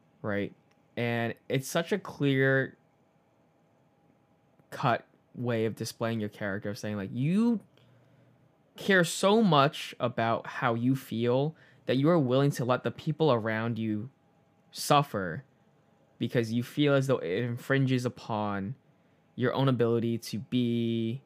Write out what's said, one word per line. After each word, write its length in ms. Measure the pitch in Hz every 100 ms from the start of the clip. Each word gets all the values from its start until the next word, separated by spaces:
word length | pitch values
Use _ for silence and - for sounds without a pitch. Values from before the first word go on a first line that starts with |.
| _ _
right? 300 | 113 101 98 - _ _ _ -
And 380 | 120 117 117 - -
it's 200 | 135 -
such 240 | 170 170
a 80 | 185
clear 760 | - - 143 135 135 135 131 - _ _ _ _ _ _ _ _ _ _ _ _ _ _ _ _ _ _ _
cut 340 | - 135 113 - _ _ -
way 300 | 120 113 110
of 100 | -
displaying 440 | 110 - 117 113
your 100 | 104
character, 400 | - 104 101 104
of 60 | 104
saying, 180 | 107 104
like, 140 | 95
you 460 | 120 139 196 233 220 - _ _ _ _ _ _ _ _ _ _ -
care 280 | - 190
so 380 | 170 - 196 220
much 500 | 208 151 143 - - -
about 480 | 120 - 113 110 -
how 260 | - 127
you 220 | 117 123 131
feel 600 | - 113 120 127 151 - - _ -
that 120 | 127
you 120 | 147
are 100 | 175
willing 320 | 127 131 143
to 140 | 143 123
let 180 | 123
the 80 | 117
people 400 | - 160 151 156
around 460 | 117 113 110 117 110
you 300 | 110 107 123 - _ _ _ _ _
suffer 720 | - - 147 143 107 90 80 - _ _ _ _ _ _ -
because 320 | - 131 113
you 120 | 120
feel 300 | 120 - 143
as 140 | 139 131
though 100 | 127
it 240 | 82 95
infringes 600 | 120 120 - 135 131 127 123
upon 680 | - - 107 104 101 98 135 _ _ _ _ _ -
your 180 | 123
own 140 | - 135
ability 500 | 117 117 117 117 117
to 220 | - 110
be, 800 | - 127 120 117 117 117 113 131